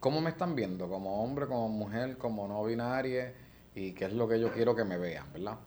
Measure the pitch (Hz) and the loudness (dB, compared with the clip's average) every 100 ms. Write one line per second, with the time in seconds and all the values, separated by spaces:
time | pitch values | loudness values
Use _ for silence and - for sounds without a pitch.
0 | 175 156 165 160 180 143 98 92 90 95 | 2 4 2 0 0 0 0 -2 -4 -4
1 | 98 101 117 143 139 123 113 107 101 113 | -2 0 0 0 0 0 0 0 -2 -2
2 | 131 123 120 107 101 104 110 117 120 131 | -2 -2 -2 -2 -2 0 0 0 0 0
3 | 131 127 127 127 - - - 101 95 90 | 0 -2 -2 -8 -20 -20 -14 -8 -6 -4
4 | 95 110 113 113 113 113 117 117 104 90 | -2 2 4 4 4 4 4 4 2 0
5 | 87 76 69 73 101 113 | -2 -4 -8 -8 -8 -8